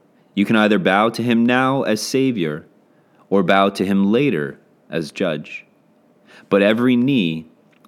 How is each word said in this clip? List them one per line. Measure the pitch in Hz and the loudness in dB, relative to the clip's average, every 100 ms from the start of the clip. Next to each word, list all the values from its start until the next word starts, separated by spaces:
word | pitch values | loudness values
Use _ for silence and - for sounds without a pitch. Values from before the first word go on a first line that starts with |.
| _ _ _ | _ _ _
You | 98 | -4
can | 101 | 0
either | 113 107 104 | 2 2 2
bow | 90 98 113 | 2 2 0
to | 117 | -2
him | 120 117 | -2 0
now | 117 127 131 135 | 2 0 0 -2
as | - 107 | -2 -4
Savior, | - 135 135 110 78 76 - _ _ _ _ _ - | -2 -2 0 -2 -4 -6 -12 _ _ _ _ _ -2
or | 98 | 0
bow | 90 98 98 | 2 2 2
to | 98 | 0
him | 95 98 98 | -2 0 2
later | 117 143 82 69 - _ _ - | 2 0 -2 -6 -10 _ _ -10
as | 82 73 | -8 -8
Judge. | - 92 78 - - - _ _ _ _ _ _ - - | -6 -4 -6 -10 -18 -20 _ _ _ _ _ _ -16 0
But | 98 | 2
every | 101 110 127 | 4 2 2
knee, | 120 131 135 85 80 - _ _ _ | 2 0 0 -2 -4 -10 _ _ _